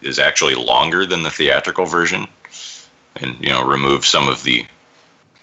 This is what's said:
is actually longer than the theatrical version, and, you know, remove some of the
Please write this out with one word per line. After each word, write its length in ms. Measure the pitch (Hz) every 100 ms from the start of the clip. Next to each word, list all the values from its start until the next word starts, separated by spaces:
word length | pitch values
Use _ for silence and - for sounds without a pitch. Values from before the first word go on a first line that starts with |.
is 160 | 67 67
actually 360 | 69 - 78 64
longer 500 | 60 62 80 85 95
than 180 | 87
the 60 | 82
theatrical 540 | - 71 67 - - 87
version, 420 | 85 85 90 - - - - - - - _ _ -
and, 180 | 65 62
you 100 | 71
know, 160 | 65 65
remove 400 | 69 69 69 -
some 220 | 80 69
of 160 | 64
the 220 | 69 60 58 - _ _ _ _ _ _